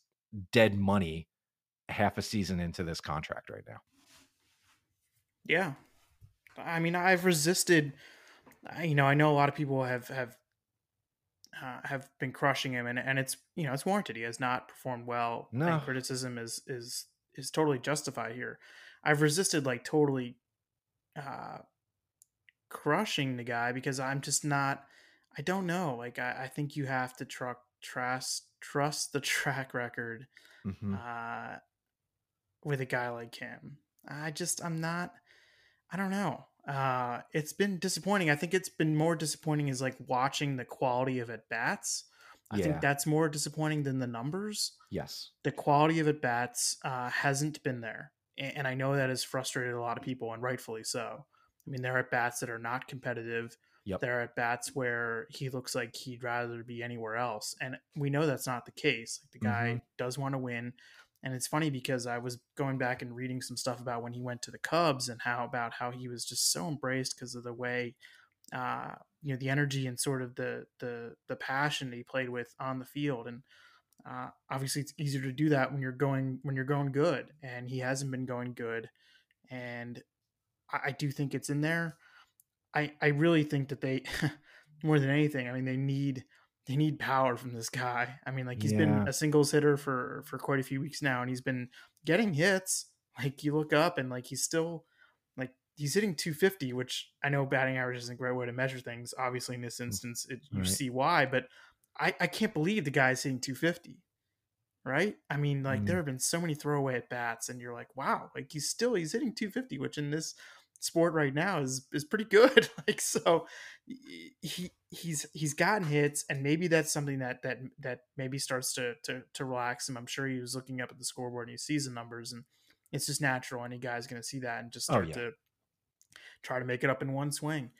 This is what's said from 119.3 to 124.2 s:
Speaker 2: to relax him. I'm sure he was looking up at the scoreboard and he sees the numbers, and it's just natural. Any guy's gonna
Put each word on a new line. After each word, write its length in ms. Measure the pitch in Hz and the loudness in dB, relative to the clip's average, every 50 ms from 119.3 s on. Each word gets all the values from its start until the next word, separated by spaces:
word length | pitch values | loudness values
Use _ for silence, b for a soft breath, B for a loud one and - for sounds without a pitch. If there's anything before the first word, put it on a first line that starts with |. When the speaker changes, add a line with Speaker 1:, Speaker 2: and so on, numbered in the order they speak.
| - | -8
Speaker 2:
to 100 | - 143 | -6 -4
relax 420 | 131 127 123 123 120 120 - - - | -2 -2 -2 0 -2 -2 -4 -4 -6
him. 80 | 131 | -6
I'm 100 | 117 120 | -8 -8
sure 220 | 123 - - 135 135 | -8 -6 -4 -2 -2
he 140 | 131 127 | -2 -4
was 140 | 123 120 123 | -4 -6 -6
looking 260 | 131 127 - 131 127 | -8 -8 -8 -6 -6
up 100 | 123 120 | -6 -8
at 60 | - - | -8 -10
the 80 | 123 | -10
scoreboard 420 | - - - 127 123 120 120 117 117 | -8 -8 -6 -8 -8 -6 -8 -8 -10
and 60 | 120 | -10
he 40 | 120 | -10
sees 280 | - - 151 147 131 | -4 -2 0 0 0
the 60 | 131 123 | -2 -6
numbers, 400 | 117 117 117 117 117 117 120 120 | -8 -10 -10 -10 -12 -10 -12 -12
and 100 | 117 - - _ _ _ _ _ _ _ _ | -14 -16 -18 _ _ _ _ _ _ _ _
it's 140 | - 143 - | -6 -4 -4
just 160 | - 143 - | -2 -2 0
natural. 420 | 151 135 131 127 - - 135 120 120 | 2 2 2 0 -2 -6 -8 -8 -8
Any 140 | 123 123 123 | -8 -8 -6
guy's 300 | 127 123 120 120 117 - | -6 -4 -4 -4 -6 -8
gonna 160 | 131 117 | -10 -10